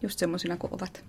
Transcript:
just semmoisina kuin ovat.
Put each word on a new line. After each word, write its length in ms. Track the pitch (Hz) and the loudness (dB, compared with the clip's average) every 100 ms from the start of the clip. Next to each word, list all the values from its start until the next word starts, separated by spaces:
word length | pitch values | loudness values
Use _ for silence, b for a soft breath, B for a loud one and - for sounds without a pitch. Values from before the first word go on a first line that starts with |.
just 160 | 202 - | -2 2
semmoisina 380 | 175 175 170 170 | 2 4 0 0
kuin 180 | - | 0
ovat. 300 | - 185 - | -2 -4 -8